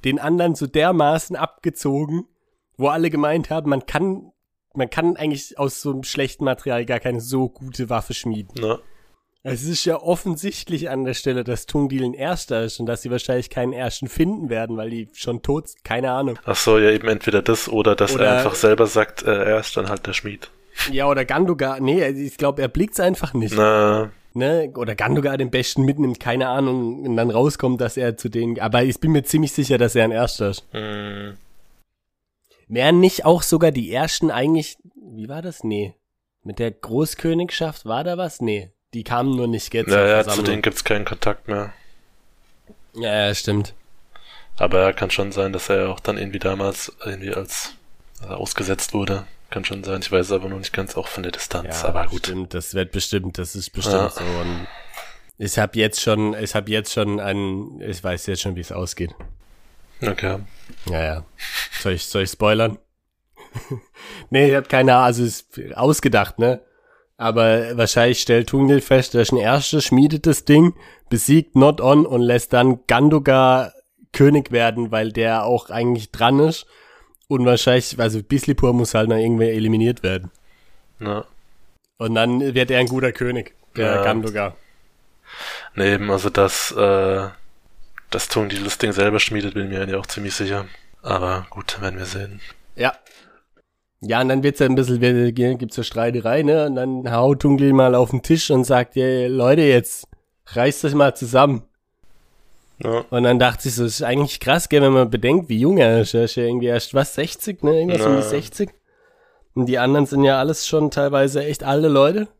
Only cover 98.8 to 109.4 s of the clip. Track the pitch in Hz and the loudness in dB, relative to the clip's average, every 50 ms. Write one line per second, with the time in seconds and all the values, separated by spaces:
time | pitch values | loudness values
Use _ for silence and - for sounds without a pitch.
98.8 | 123 - _ 135 127 131 131 127 123 123 131 131 120 127 139 160 160 143 131 120 | 2 0 _ -2 0 0 0 0 0 0 0 2 4 4 6 6 6 6 6 4
99.8 | 117 - - - - _ - _ _ _ _ _ _ - - 120 120 143 139 - | 4 0 -10 -12 -14 _ -20 _ _ _ _ _ _ -8 -2 0 2 2 0 0
100.8 | - 151 139 147 143 139 135 - 131 117 120 131 139 143 139 110 - _ _ _ | -2 0 4 6 4 4 4 0 -8 2 4 6 6 6 4 -2 -6 _ _ _
101.8 | _ _ _ _ _ - - - _ _ _ _ _ _ - - _ _ _ _ | _ _ _ _ _ -20 -20 -20 _ _ _ _ _ _ -20 -20 _ _ _ _
102.8 | - 113 113 117 117 - - 120 123 123 123 123 123 123 113 - - 135 117 120 | -6 -2 -2 -2 -4 -2 -2 2 4 4 4 6 4 2 2 0 -6 -6 -2 -2
103.8 | 120 117 107 - 147 117 127 139 147 143 - - - 127 139 175 - - - 147 | -2 -2 -2 -4 -2 -2 0 0 0 -2 -4 -6 0 2 2 2 2 2 4 6
104.8 | 139 135 135 131 127 113 113 110 101 123 147 185 175 156 117 110 123 156 196 185 | 6 6 6 6 4 4 0 0 2 2 2 2 0 0 -2 2 2 2 4 6
105.8 | 135 113 113 113 110 - - 117 117 110 - 127 120 117 120 123 120 120 120 120 | 6 6 6 4 2 2 2 0 0 0 0 -2 -2 -2 -2 -2 -2 0 -2 -2
106.8 | - - - 135 135 - - - 147 165 - - - 214 196 _ - 147 156 160 | -4 0 0 0 0 0 -2 -6 -6 -6 -6 -10 -10 -10 -8 _ 0 2 2 4
107.8 | 165 180 175 165 110 110 110 110 107 107 - 143 - - - - 208 - - _ | 2 2 0 2 2 2 2 2 0 -2 -4 -4 -6 -8 -6 -6 -6 -6 -6 _
108.8 | _ _ _ _ _ _ _ _ _ _ _ _ | _ _ _ _ _ _ _ _ _ _ _ _